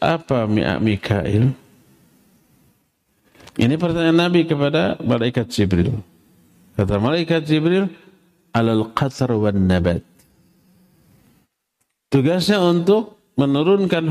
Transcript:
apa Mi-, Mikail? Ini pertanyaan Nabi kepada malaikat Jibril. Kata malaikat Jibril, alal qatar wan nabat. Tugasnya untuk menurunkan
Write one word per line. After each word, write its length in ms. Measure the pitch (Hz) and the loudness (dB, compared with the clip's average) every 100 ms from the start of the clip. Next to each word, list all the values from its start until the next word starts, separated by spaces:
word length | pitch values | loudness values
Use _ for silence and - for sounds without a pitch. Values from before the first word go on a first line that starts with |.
apa 400 | - 165 - 127 | -2 -2 -2 -2
Mi-, 240 | 107 107 69 71 | 0 0 0 0
Mikail? 720 | 110 101 - 101 - 101 131 - _ _ _ _ _ _ _ _ _ _ _ _ _ _ _ _ _ - - - | -2 -2 -2 -4 -2 0 0 -2 _ _ _ _ _ _ _ _ _ _ _ _ _ _ _ _ _ -20 -10 -2
Ini 180 | 117 160 | 0 0
pertanyaan 480 | 175 165 165 165 175 | -2 0 2 2 2
Nabi 160 | 175 | 2
kepada 560 | 160 143 143 156 180 - | 0 0 0 0 -2 -2
malaikat 480 | 113 120 120 123 110 | -2 0 0 -2 -4
Jibril. 480 | - 98 87 90 104 - _ _ _ _ _ _ - | -2 0 0 0 -4 -10 _ _ _ _ _ _ -4
Kata 240 | 98 101 | -2 0
malaikat 480 | 117 170 160 165 151 | 0 -2 -2 -2 0
Jibril, 400 | 156 165 185 196 - - _ _ _ _ | 0 0 0 -2 -8 -20 _ _ _ _
alal 380 | 117 113 110 110 | 0 2 0 -2
qatar 400 | - 139 - 127 | -4 -6 -2 -2
wan 320 | 110 104 101 92 | 0 0 2 2
nabat. 380 | 92 87 85 - _ _ _ _ _ _ _ _ _ _ _ _ _ _ _ _ _ _ _ _ | 2 0 -2 -6 _ _ _ _ _ _ _ _ _ _ _ _ _ _ _ _ _ _ _ _
Tugasnya 480 | 139 139 180 175 208 | 0 2 0 0 2
untuk 560 | 175 175 175 214 226 - _ - | 2 2 2 2 0 -12 _ -2
menurunkan 640 | 139 139 165 202 185 170 160 | 0 2 2 2 2 -2 2